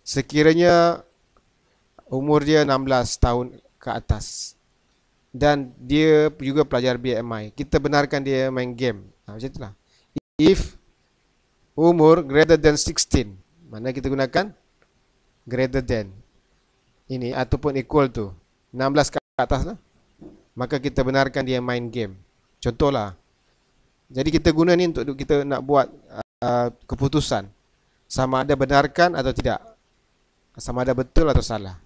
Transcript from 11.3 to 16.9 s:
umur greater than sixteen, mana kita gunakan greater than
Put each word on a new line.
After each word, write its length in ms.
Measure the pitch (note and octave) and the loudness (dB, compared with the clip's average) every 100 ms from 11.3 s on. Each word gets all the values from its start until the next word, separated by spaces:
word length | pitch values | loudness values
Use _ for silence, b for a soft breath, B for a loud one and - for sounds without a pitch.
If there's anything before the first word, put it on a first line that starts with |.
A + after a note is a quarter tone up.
| _ _ _ _ | _ _ _ _
umur 480 | - E3 F3 D#3 E3 | 2 2 6 6 6
greater 320 | C#3+ C#3 D#3 | 4 2 4
than 240 | D#3+ D3+ D3 | 6 4 2
sixteen, 560 | - D#3+ - D3+ G#2+ F#2+ _ _ - | -4 -4 -2 -2 -2 -10 _ _ -20
mana 240 | A2 A#2+ | -10 -8
kita 160 | C3 C3+ | -6 -4
gunakan 480 | C3+ C3+ D#3+ G3+ - _ _ _ _ _ _ _ _ | -2 -2 -2 -4 -8 _ _ _ _ _ _ _ _
greater 400 | - B2 C3 C3 | -10 -4 -2 -2
than 320 | B2+ A#2+ G2 G2 _ _ _ _ _ _ _ | -4 -4 -6 -14 _ _ _ _ _ _ _